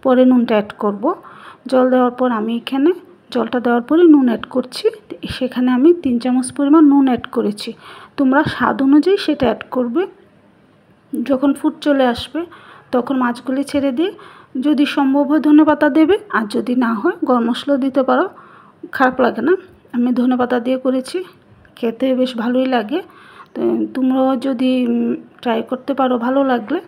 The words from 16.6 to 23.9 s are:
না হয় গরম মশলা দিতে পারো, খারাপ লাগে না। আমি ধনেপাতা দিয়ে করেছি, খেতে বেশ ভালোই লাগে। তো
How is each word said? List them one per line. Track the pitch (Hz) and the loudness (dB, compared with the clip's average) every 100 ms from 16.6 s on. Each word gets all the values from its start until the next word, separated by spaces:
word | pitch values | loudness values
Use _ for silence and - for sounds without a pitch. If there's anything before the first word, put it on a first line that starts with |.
| 220 247 | -2 -2
না | 233 226 | 0 0
হয় | 285 392 294 | -2 -2 0
গরম | 247 233 | 0 0
মশলা | 247 - 285 | -4 -2 -2
দিতে | 269 269 262 | 0 0 0
পারো, | 254 370 - - - - _ - - | 0 0 -6 -20 -20 -20 _ -14 0
খারাপ | 254 254 | 0 2
লাগে | 247 - 285 | -2 0 0
না। | 381 - - _ 240 | 0 -2 -20 _ -4
আমি | 240 247 | -2 0
ধনেপাতা | 247 254 247 247 | 0 0 0 -2
দিয়ে | 240 262 | -2 -2
করেছি, | 262 262 262 370 359 - _ - - - | -2 -4 -4 -10 -10 -16 _ -20 -20 -8
খেতে | 233 226 262 254 | -8 -4 -2 0
বেশ | 254 240 | -2 -2
ভালোই | 226 247 262 247 | -2 -2 0 -2
লাগে। | 214 302 403 - - - - | -2 -6 -8 -20 -20 -20 -16
তো | - 233 226 214 | -4 -2 -2 -4